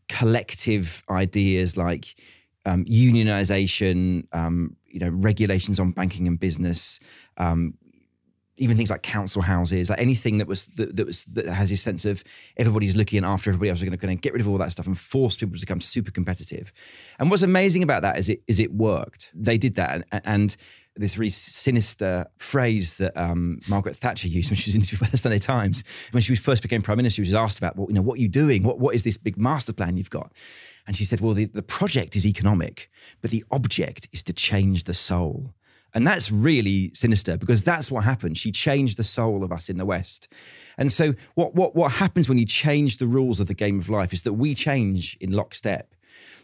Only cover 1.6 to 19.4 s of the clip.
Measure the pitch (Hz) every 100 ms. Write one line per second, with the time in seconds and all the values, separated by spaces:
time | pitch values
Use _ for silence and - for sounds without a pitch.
1.6 | 90 92 87 80 - - - - _ _
2.6 | 98 90 87 117 127 117 110 101 95 98
3.6 | 98 - 95 90 92 87 - 82 82 87
4.6 | 85 - _ - 90 90 107 104 104 95
5.6 | - 95 90 90 92 95 90 85 92 76
6.6 | 90 85 - - - - _ - 87 82
7.6 | 85 - _ _ _ _ _ _ _ -
8.6 | 127 113 104 - - 107 92 104 90 90
9.6 | 85 92 87 101 127 123 117 107 101 95
10.6 | - - 110 95 - - - 113 87 92
11.6 | 95 98 117 85 104 95 - - - -
12.6 | 113 110 101 98 104 104 90 95 104 90
13.6 | 101 87 95 87 95 92 - 120 104 98
14.6 | 82 - 90 92 - 135 123 - 101 -
15.6 | 101 87 - 123 104 - 92 90 - -
16.6 | - - - - - - 147 196 185 185
17.6 | 196 175 160 110 95 - 95 98 - 101
18.6 | 107 104 110 80 - - - 80